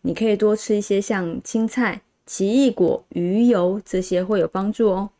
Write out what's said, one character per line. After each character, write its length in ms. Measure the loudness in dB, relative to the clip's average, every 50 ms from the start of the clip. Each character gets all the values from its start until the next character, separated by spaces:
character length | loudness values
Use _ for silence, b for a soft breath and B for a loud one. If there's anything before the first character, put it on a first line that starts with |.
你 100 | _ -4
可 160 | -2 0 0 0
以 80 | 2
多 180 | 2 2 2 2
吃 220 | 0 0 -2 -2
一 40 | -2
些 180 | 0 0 -2 -2
像 400 | 0 -2 -2 -2 -2 -4 -6 -8
青 240 | -10 -4 -2 -2 -2
菜、 360 | 0 0 -2 -2 -2 -2 -6 _ _ _ _ _
奇 200 | -16 -6 -2 -2
异 240 | 2 2 4 4 2
果、 320 | 2 2 2 2 2 -2 _ _ -6
鱼 320 | -4 -2 0 2 2 4
油 340 | 4 4 4 2 0 0 -2
这 200 | -6 -4 -4 -4
些 200 | -2 0 -2 -2
会 180 | 0 0 0 0
有 60 | 0
帮 240 | 0 _ -4 -4 -4
助 200 | -2 2 2 2
哦。 180 | 2 0 -4 -8 _